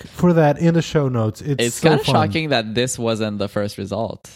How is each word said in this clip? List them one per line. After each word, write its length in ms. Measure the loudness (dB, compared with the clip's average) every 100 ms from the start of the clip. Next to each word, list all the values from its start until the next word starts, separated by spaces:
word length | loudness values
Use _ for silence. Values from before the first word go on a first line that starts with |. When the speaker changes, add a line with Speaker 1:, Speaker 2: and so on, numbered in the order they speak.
| -12
Speaker 1:
for 260 | 0 2
that 240 | 4 4 4
in 160 | 2
the 80 | 2
show 260 | 0 0 0
notes. 320 | 0 -2 -4
It's 240 | -6 -2
Speaker 2:
It's 120 | -2 2
Speaker 1:
so 120 | 2
Speaker 2:
kinda 160 | 2
Speaker 1:
fun. 100 | 2
Speaker 2:
shocking 340 | 2 2 -2 0
that 240 | -2 0
this 220 | -2 -2 -2
wasn't 400 | -2 -2 -2 -4
the 100 | -4
first 300 | -4 -4 -6
result. 520 | -6 -4 -6 -8 -16